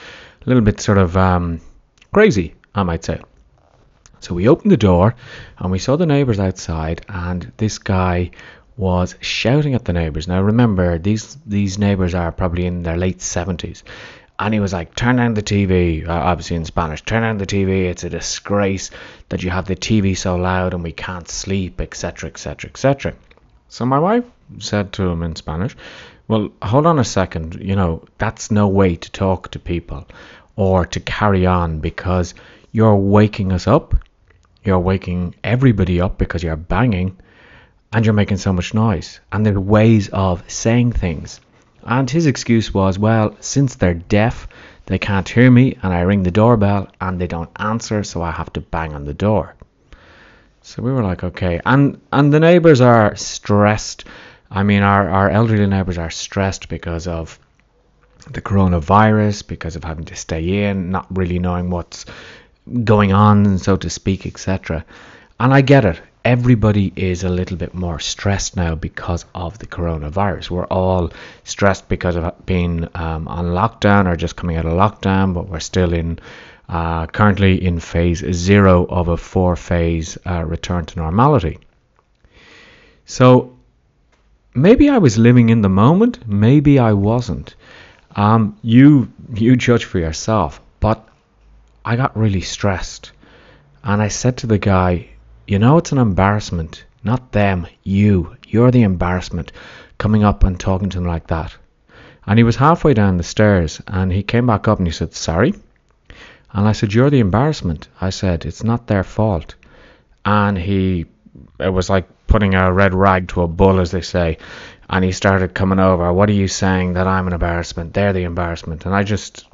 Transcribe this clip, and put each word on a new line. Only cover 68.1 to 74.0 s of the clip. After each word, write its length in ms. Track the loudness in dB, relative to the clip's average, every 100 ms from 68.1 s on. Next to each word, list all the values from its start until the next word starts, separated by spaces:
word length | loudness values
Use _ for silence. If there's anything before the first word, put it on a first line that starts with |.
| -6 -2 -2 -4 -4
now 180 | -2
because 500 | -2 -8 -10 -6 -6 -6
of 280 | -12 -12 -12
the 60 | -16
coronavirus. 840 | -6 -4 -4 -6 -2 -2 -4 -6
We're 140 | -8
all 480 | -4 -2 0 0 -2 -6 -20 -20
stressed 440 | -14 -2 0 0 -4
because 280 | -4 -4 -4
of 280 | -6 -8
being, 440 | -4 -2 -2 -4 -6 -8
um, 320 | -8 -8 -8
on 220 | -6 -4
lockdown 580 | -2 -2 0 2 2